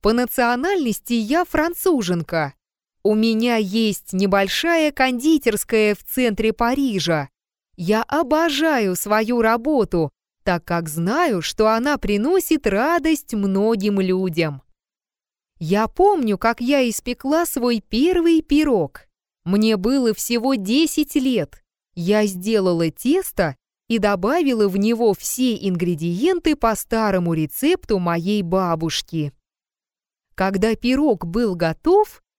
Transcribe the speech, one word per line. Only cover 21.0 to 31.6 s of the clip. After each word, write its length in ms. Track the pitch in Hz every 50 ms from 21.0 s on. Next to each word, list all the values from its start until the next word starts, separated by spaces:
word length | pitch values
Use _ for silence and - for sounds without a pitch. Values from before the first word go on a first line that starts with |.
| 302 - -
лет. 480 | 302 262 269 254 226 156 - - - _ _ _ _ _ _ _
Я 320 | 175 170 175 208 214 214
сделала 640 | 208 190 180 180 208 226 214 190 185 175 165 170 165
тесто 640 | 156 - - 240 294 381 381 - - - 190 156 135 _ _ _ _ _ _
и 120 | _ 226 226
добавила 680 | 196 208 202 190 175 208 277 349 349 277 254 220 214
в 100 | 202 180
него 380 | 196 196 220 233 220 240 226 196
все 400 | - - - - - 254 254 226
ингредиенты 1000 | - - 196 180 180 180 175 175 151 160 170 175 180 247 339 381 349 - 320 302
по 180 | 285 - 226 220
старому 580 | 190 - _ - 226 220 208 190 185 175 170 165
рецепту 680 | 160 156 143 - - - 294 359 370 - - 226 190
моей 420 | 180 175 170 170 165 185 214 208 196
бабушки. 920 | 165 175 190 190 175 170 160 165 165 - - - _ - 160 151 143 - _ _ _ _ _ _ _ _ _ _ _ _ _ _ _ _ _ _ _ _
Когда 400 | - 190 190 202 190 185 226 226
пирог 500 | 214 - 240 254 269 294 302 233 185 -
был 300 | 165 165 226 247 220 185
готов 720 | 170